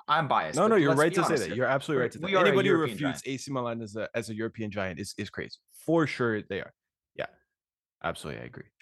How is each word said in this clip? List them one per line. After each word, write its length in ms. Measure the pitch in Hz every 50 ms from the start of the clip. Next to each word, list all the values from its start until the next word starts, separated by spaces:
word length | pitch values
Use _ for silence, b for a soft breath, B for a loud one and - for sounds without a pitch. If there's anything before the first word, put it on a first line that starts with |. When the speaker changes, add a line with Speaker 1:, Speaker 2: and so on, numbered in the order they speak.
| -
Speaker 1:
I'm 220 | - 147 160 156 127
biased, 280 | 120 107 85 78 85 147
Speaker 2:
No, 60 | 185
Speaker 1:
but 40 | 220
Speaker 2:
no, 80 | 226
you're 140 | 208 151 143
Speaker 1:
let's 80 | 160 139
Speaker 2:
right 100 | 151 170
Speaker 1:
be 20 | 180
Speaker 2:
to 60 | 185
say 40 | 165 165
Speaker 1:
honest 120 | 165 135 98
Speaker 2:
that. 20 | 80
Speaker 1:
here. 80 | -
Speaker 2:
You're 100 | 113 127
absolutely 340 | 120 135 139 - - 156 131
Speaker 1:
We're, 40 | 123
Speaker 2:
right 80 | 117
to 60 | - -
say 60 | 156
Speaker 1:
we 80 | 185 190
are 100 | 185 180
a 40 | -
Speaker 2:
Anybody 200 | - 131 - -
who 60 | 185
Speaker 1:
European 200 | 165 160 123 110 -
Speaker 2:
refutes 240 | 147 - - -
Speaker 1:
giant. 180 | - 127 135 123
Speaker 2:
A 20 |
C 80 | - 139
Milan 280 | 139 131 123 120 117 117
as 160 | 117 104 104
a, 140 | 110 101 - -
as 140 | 120 107 110
a 60 | 110
European 360 | 107 110 113 - - 110 107
giant 300 | 95 104 95 95 85 69
is, 140 | 101 - -
is 140 | - 107 -
crazy. 260 | - - - - - _ _ _
For 340 | _ - - - 160 170 160
sure 360 | 135 - - 127 117 110 107
they 180 | - _ 98 90
are. 140 | - - _ _ _ _ _ _ _ _ _
Yeah, 140 | - - - _ _ _ _ _ _ _ _ _ _ _ _ _ _
absolutely. 400 | - 82 85 - - 78 65 55
I 20 | 62
agree. 220 | 60 - - - _ _ _